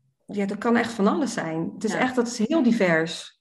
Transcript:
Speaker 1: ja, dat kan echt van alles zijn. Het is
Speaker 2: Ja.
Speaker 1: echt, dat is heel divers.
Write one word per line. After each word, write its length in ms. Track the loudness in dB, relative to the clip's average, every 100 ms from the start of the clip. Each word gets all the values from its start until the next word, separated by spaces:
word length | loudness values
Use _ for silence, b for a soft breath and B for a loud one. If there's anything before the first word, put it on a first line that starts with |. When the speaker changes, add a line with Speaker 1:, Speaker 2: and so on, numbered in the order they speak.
| _ _ -10
Speaker 1:
ja, 200 | -4 -2
dat 120 | -2
kan 180 | 2 2
echt 160 | 0
van 140 | 0 2
alles 260 | 2 0
zijn. 380 | -2 -4 -4 -6
Het 100 | -4
is 80 | -4
Speaker 2:
Ja. 60 | 0
Speaker 1:
echt, 160 | 0
dat 120 | 0 -2
is 120 | -2
heel 240 | 0 2
divers. 800 | 2 4 4 2 0 -4 -14 -20